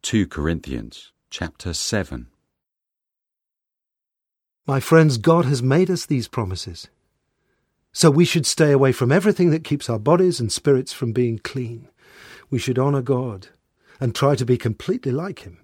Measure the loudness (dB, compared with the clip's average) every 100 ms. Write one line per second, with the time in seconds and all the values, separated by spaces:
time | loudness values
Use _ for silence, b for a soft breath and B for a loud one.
0 | -2 -2 -2 -2 -4 -4 -6 -10 -10 -18
1 | -20 _ _ -12 -12 _ -10 -8 -4 -4
2 | -4 -10 -14 _ _ _ _ _ _ _
3 | _ _ _ _ _ _ _ _ _ _
4 | _ _ _ _ _ _ -4 -4 4 6
5 | 6 4 4 4 2 0 2 2 2 -2
6 | -2 -4 -4 -6 -6 -6 -10 -14 -20 _
7 | _ _ _ _ _ _ _ _ _ 2
8 | 4 6 4 2 -2 2 4 6 4 2
9 | 2 2 2 2 2 2 -2 -6 -4 -2
10 | 2 4 2 0 -4 -2 0 0 0 -8
11 | -4 -2 -2 -4 -8 -8 -10 -12 -18 _
12 | B B B B B -4 -2 0 0 0
13 | 0 -2 -2 -10 -16 _ _ _ b b
14 | -6 0 0 0 0 0 0 -6 -4 -4
15 | -4 -6 -6 -12 -18 -20